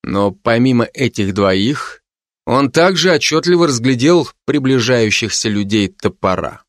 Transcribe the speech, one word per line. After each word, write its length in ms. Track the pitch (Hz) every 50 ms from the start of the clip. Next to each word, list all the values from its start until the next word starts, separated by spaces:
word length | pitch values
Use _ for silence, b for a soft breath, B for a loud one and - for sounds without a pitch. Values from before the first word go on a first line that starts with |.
Но 280 | - - 78 98 101 101
помимо 540 | 95 _ _ 120 117 117 123 131 127 117 117
этих 500 | - _ - 135 117 - - 101 95 98
двоих, 680 | 101 101 95 95 95 101 123 151 - - - - - _ _ _ _ _ _ _ _ _
он 240 | - 117 135 139 131
также 420 | - 160 170 185 196 160 160 185
отчётливо 540 | 170 147 - - 151 160 156 175 180 170 170
разглядел 640 | 156 135 117 113 127 131 117 127 156 175 170 139 - - _ _
приближающихся 1000 | - 147 147 131 131 135 127 110 120 127 120 113 107 104 - 120 104 - - - 113
людей 400 | 104 104 104 98 107 107 101 92
Топора. 760 | _ _ - 101 - _ - 98 92 87 80 67 - - _